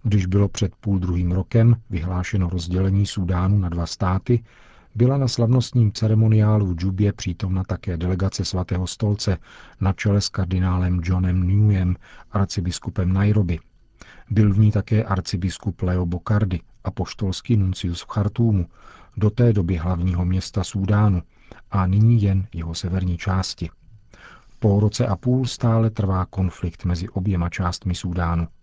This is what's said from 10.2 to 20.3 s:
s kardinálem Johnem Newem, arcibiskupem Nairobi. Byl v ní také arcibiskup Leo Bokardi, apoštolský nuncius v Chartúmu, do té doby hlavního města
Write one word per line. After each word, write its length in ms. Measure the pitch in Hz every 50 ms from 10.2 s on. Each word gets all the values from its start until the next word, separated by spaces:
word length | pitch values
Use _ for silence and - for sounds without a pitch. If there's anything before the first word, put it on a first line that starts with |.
s 80 | 101 -
kardinálem 720 | - - 95 87 95 92 92 90 90 90 90 90 90 90 82
Johnem 440 | 85 90 90 92 92 90 92 90
Newem, 480 | 90 98 101 107 107 101 95 92 90 90 - - - - - - -
arcibiskupem 840 | - 101 98 - - 101 85 90 87 - - - 85 - 92 90 92
Nairobi. 460 | 95 101 104 104 107 95 82 85 80 - _ _ _ _ _ _ _ - - - - - -
Byl 240 | 104 107 107 104 98
v 60 | 104
ní 120 | 110 104
také 320 | - 104 101 - 110 107 -
arcibiskup 760 | - 98 92 85 - - 92 87 92 - - - 104 85 -
Leo 240 | - 90 90 90 90
Bokardi, 560 | 85 87 90 - - 110 104 107 95 87 82 - - - _ -
apoštolský 760 | - - - - - - - 104 95 90 - - - 120
nuncius 440 | 107 95 92 90 - - 87 87 85
v 60 | -
Chartúmu, 580 | - - - 101 101 - - 117 117 107 95 85 - - - - - - - - - _
do 120 | - 101 104
té 240 | 104 - 120 120 110
doby 220 | 101 90 85 92
hlavního 500 | 82 78 90 92 85 87 92 90 87 90
města 380 | 90